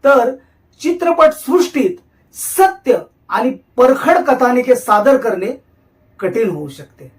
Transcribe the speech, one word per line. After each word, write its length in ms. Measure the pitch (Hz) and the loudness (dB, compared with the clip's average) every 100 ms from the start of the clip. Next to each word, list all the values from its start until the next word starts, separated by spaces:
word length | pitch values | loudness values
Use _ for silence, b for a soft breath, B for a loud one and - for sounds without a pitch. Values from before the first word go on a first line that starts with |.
तर 300 | 277 277 240 269 b b b _ | 4 2 2 -6 b b b _
चित्रपट 520 | 311 339 349 330 311 | -6 -2 -2 2 2
सृष्टीत 640 | - - 359 - - 185 - _ _ _ | 2 -2 0 0 -2 -4 -4 _ _ _
सत्य 640 | - - - 381 381 262 - - _ _ | -14 -8 0 0 0 -2 -2 -2 _ _
आणि 220 | 190 247 262 _ - | -4 -4 -6 _ 2
परखड 420 | 254 269 285 349 | 2 2 2 0
कथानके 560 | 330 254 247 247 247 | 0 0 0 0 0
सादर 420 | 247 - 208 226 269 | -2 2 0 2 0
करणे 460 | 233 185 202 277 _ _ _ _ _ _ | 0 -6 -6 -10 _ _ _ _ _ _
कठीण 300 | 185 190 220 | -6 -4 -4
होऊ 180 | 160 147 | -6 -12
शकते. 440 | 131 143 _ 131 | -16 -20 _ -20